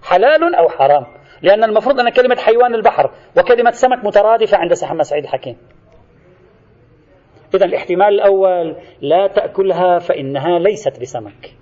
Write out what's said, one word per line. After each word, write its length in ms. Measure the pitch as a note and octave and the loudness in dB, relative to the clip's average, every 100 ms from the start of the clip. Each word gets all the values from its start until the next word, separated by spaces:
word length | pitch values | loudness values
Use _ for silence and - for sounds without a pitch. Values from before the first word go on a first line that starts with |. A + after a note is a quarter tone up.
حلال 520 | - F3+ A#3+ D#4 E4+ | 0 2 4 2 2
أو 140 | E4+ E3 | 2 0
حرام؟" 380 | - C#3 C#3+ B2+ - _ - | 2 2 2 -2 -20 _ -2
لأن 220 | E3 G#3 | 2 2
المفروض 360 | A3 G#3+ G#3+ C4+ | 2 0 0 0
أن 100 | A#3+ | 0
كلمة 260 | B3 B3 - | 2 0 0
حيوان 380 | - A#3 A#3+ | 2 2 2
البحر 360 | A#3 G3+ - C#3+ - _ - | 2 0 0 -4 -6 _ -2
وكلمة 320 | C4 A#3+ A#3 | 2 2 2
سمك 340 | - B3+ B3+ | 2 -2 0
مترادفة 520 | G#3 G3+ G#3 A3+ A3 G3 | 0 2 2 2 2 0
عند 140 | E3+ | 0
سيد 160 | E3+ C#3+ | -2 -4
محمد 140 | E3 | -4
سعيد 220 | D3 D3 | -4 -4
الحكيم. 320 | C#3+ - C3 A#2 _ _ _ _ _ _ F3 F3+ F#3 _ _ _ _ _ _ _ _ _ _ | -6 -10 -10 -18 _ _ _ _ _ _ _ _ _ _ _ _ _ _ _ _ _ _ _
إذن 140 | F#3+ F#3 | -2 0
الاحتمال 460 | - - F3+ G#3 | -2 -4 0 2
الأول: 640 | G3+ G3+ F#3+ F#3+ F3+ E3 D#3+ - _ | 2 2 2 2 0 -4 -10 -18 _
"لا 260 | C#3 E3+ G3 | -2 0 0
تأكلها 720 | G#3 F3+ - F#3+ E3+ F3+ F3 | -2 -4 -4 -2 0 0 0
فإنها 600 | - - C3+ C#3 D#3 F3 | -2 -6 -4 -6 -2 0
ليست 420 | F#3 G3 C#3+ - | 0 -2 -8 -8
بسمك". 540 | B2+ B2 G#2 - - _ | -12 -12 -14 -20 -20 _